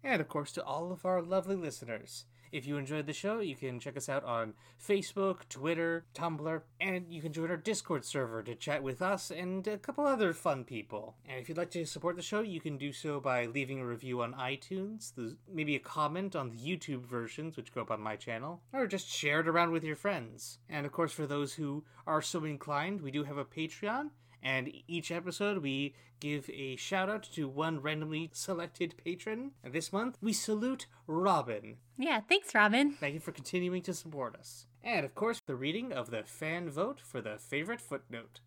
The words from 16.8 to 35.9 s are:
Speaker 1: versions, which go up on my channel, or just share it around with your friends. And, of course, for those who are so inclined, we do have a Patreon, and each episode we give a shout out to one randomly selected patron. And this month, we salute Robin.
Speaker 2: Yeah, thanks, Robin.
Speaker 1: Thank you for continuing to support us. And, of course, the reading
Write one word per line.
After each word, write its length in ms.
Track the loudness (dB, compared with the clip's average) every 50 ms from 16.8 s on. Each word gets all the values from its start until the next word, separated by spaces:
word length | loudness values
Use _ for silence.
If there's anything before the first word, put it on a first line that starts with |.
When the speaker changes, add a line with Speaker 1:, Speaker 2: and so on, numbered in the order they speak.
| -2 -6 -6 -6 -4
Speaker 1:
versions, 500 | -4 -4 -4 -4 -4 -6 -6 -6 -6 -6
which 160 | -8 -10 -6
go 100 | -4 -4
up 100 | -2 -2
on 100 | -2 -2
my 140 | -2 -4 -4
channel, 480 | -4 -4 -4 -4 -4 -4 -6 -10 -10 -14 -4 0
or 140 | 0 0
just 200 | 2 0 -4 -4
share 340 | -4 -4 2 2 4 4 6
it 60 | 4
around 220 | 6 6 6 6 6
with 120 | 4 2 0
your 120 | 0 -4
friends. 640 | 0 0 0 0 0 -4 -8 -10 -10 -10 -12 -12 -14 -12
And, 200 | -6 -4 -2 -2
of 40 | -2
course, 200 | 2 2 0 0
for 160 | 2 -2 -2
those 260 | 0 2 0 0 0 -2
who 300 | -2 -2 -2 -2 -2 -6 -8 -20 -8 0
are 140 | 2 2 2
so 240 | 2 2 -2 0 0
inclined, 560 | -2 -4 -4 -4 0 0 0 2 0 -2 -2
we 100 | -4 -2
do 140 | 0 0 0
have 120 | 0 -2
a 80 | -4 -4
Patreon, 640 | -4 -2 -4 -4 -4 -4 -4 -2 0 0 0 -2 -4 -8 -14 -20 _ -20 -4
and 300 | 0 2 2 2 0 -2 -8 -10 -8
each 240 | -4 -4 -4 -2 -2
episode 480 | -4 -2 -2 -4 -2 0 0 2 2 2
we 340 | 0 0 0 0 -2 -2 -4 -10 -20 -20 -16 -6
give 280 | -4 -2 -2 -2 -4 -6
a 260 | -8 -6 -6 -6 -4
shout 340 | -6 -2 0 2 2 2 2
out 140 | 0 -2 -4
to 240 | -6 -4 -2 -2
one 320 | -2 0 0 2 2 0 0
randomly 480 | 0 0 0 0 0 -2 -2 -2 -2 -4 -6
selected 600 | -6 -2 -2 -2 -2 -2 -6 0 0 -2 -2 -2 -6
patron. 500 | -4 -4 -4 -4 -2 -4 -2 -2 -4 -8 -10 -10 -12
And 80 | -4
this 220 | -2 -2 -2 0 0
month, 240 | 2 0 0 -2 0
we 120 | 0 2 2
salute 520 | 2 2 2 2 4 4 2 0 0 -4 -14 -16 -16 -6
Robin. 680 | 0 2 6 6 8 6 6 4 2 -2 -4 -4 -8 -14 -14 -18 -14 -4
Speaker 2:
Yeah, 220 | 0 2 4 4 2 6
thanks, 260 | 6 4 4 4 6 8
Robin. 380 | 10 10 10 10 8 6 6
Speaker 1:
Thank 220 | 4 2 -2 -2 -2
you 60 | -2
for 100 | -6 -6
continuing 500 | -6 -6 -6 0 0 2 2 2 0 0 0
to 100 | -2 -4
support 420 | -4 -6 -8 -4 -4 -4 -4 -4
us. 300 | -10 -16 -16 -16 -16 -18 -20 -20 -8 -2
And, 220 | 2 2 2 2
of 100 | 0 0
course, 240 | 0 2 2 2 0 _
the 80 | -4 -4
reading 380 | 0 0 0 0 0 -2 -2